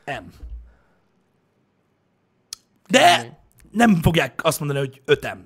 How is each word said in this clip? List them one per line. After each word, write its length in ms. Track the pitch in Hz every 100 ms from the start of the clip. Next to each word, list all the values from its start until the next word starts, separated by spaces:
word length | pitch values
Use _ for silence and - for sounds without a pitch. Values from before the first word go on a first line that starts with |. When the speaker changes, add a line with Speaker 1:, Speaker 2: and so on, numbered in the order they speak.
| -
Speaker 1:
M. 180 | 127 87 - - - - _ _ _ _ _ _ _ _ _ _ _ _ _ _ _ _ _ _ - _ _ _
De 100 | 247 339 -
Speaker 2:
Kemény. 160 | 117 - _ _ _
Speaker 1:
nem 320 | 208 233 170
fogják 420 | 180 165 131 -
azt 140 | 160 151
mondani, 220 | 147 139
hogy 220 | 135 -
öt 180 | - 143
M. 40 | 117 95